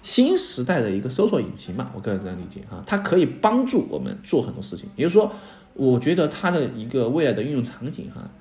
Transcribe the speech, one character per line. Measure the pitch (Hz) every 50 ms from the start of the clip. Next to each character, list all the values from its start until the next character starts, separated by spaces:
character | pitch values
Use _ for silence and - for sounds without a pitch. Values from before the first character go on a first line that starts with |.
新 | - - - - 254 302 381
时 | 349 - - - - 123
代 | 127 180 151
的 | 117 104
一 | 98 98
个 | 101 127
搜 | 127 - 139 135
索 | - -
引 | 104 - -
擎 | - - - 90
嘛， | - - - -
我 | 98
个 | - 110
人 | 101 92
这 | 101 92
样 | 92
理 | 90 87 -
解 | - - - -
哈， | - 90 -
它 | - 208 196
可 | 196 - 170
以 | 185 170
帮 | - - - - 214 226 254 269
助 | 254 - 202 - -
我 | - -
们 | - - - - -
做 | - - 139
很 | 101 -
多 | - -
事 | 95 - -
情。 | 85 - - -
也 | - 139
就 | 170
是 |
说， | 170 208 214 208 - - - - - - - - -
我 | - 135 131 123 117
觉 | - 147 175
得 | 180 160
它 | 147 - - - 180
的 | 180 165 135 107
一 | - 117 110
个 | 117 123 131 117 113
未 | 135 165 160
来 | 131
的 | 110 104 110
运 | 139
用 | 147 131
场 | 117 - - - 123 127
景 | - - 95 -
哈 | - - - - - -